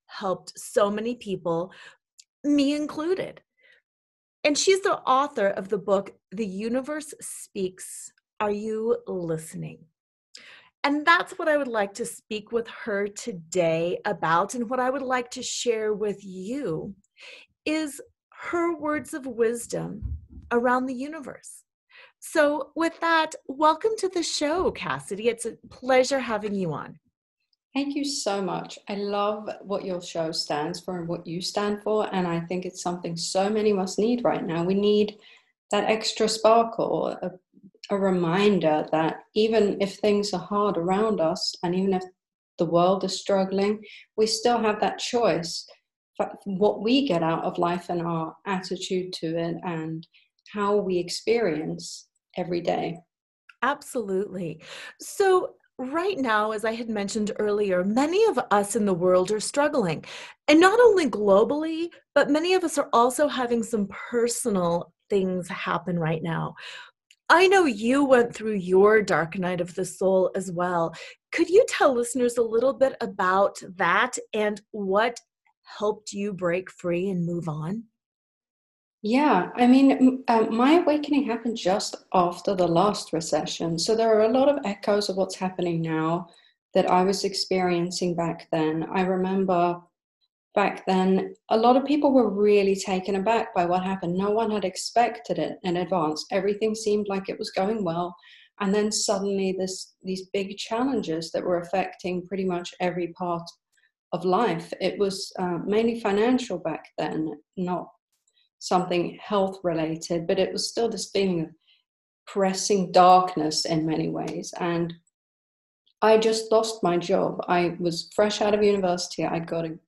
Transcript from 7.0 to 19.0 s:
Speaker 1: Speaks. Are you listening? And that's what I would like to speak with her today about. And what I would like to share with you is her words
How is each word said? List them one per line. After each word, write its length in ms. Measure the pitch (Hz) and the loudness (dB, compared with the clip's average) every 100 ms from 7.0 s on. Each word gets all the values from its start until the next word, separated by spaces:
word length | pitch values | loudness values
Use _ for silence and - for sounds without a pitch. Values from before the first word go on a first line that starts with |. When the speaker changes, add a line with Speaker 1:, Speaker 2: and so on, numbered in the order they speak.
| 294 - | -10 -16
Speaker 1:
Speaks. 920 | - - - 202 185 185 - - - _ _ _ | -16 -16 -12 -6 -6 -6 -18 -16 -20 _ _ _
Are 140 | 208 | -4
you 460 | 208 220 220 226 233 - | -4 -6 -4 -2 -2 -4
listening? 760 | 185 170 160 - 175 156 - - _ _ _ _ - - - _ _ | -6 -4 -6 -8 -12 -14 -14 -20 _ _ _ _ -20 -20 -20 _ _
And 200 | 285 294 | -2 2
that's 280 | 302 339 359 | 4 4 2
what 160 | - 330 | -4 0
I 80 | 294 | 0
would 120 | 262 | 0
like 240 | 226 202 | -2 -2
to 120 | 202 233 | -4 -10
speak 460 | - _ 214 208 | -10 _ -10 -4
with 160 | 226 233 | -6 -6
her 400 | - - 202 202 | -10 -6 -4 -4
today 880 | 202 - 180 160 185 165 160 170 - | -6 -10 -12 -4 0 2 2 0 -2
about. 500 | 214 170 160 170 202 | -4 -2 2 2 0
And 160 | 247 226 | -4 -4
what 80 | 254 | -2
I 120 | 254 | -2
would 120 | 269 | -2
like 260 | 254 254 240 | -2 -2 -4
to 100 | 254 | -10
share 500 | 226 - 247 226 214 | -8 -4 -2 0 -2
with 320 | 208 208 196 | -2 -4 -6
you 680 | 202 185 185 269 240 156 151 - _ _ - - _ _ - | -12 -12 -8 -6 -4 -6 -8 -14 _ _ -20 -20 _ _ -4
is 340 | 311 311 - - _ _ | -4 -4 -10 -20 _ _
her 500 | - - 349 339 311 | -16 -6 -2 -2 -2
words 340 | 294 302 | -4 -4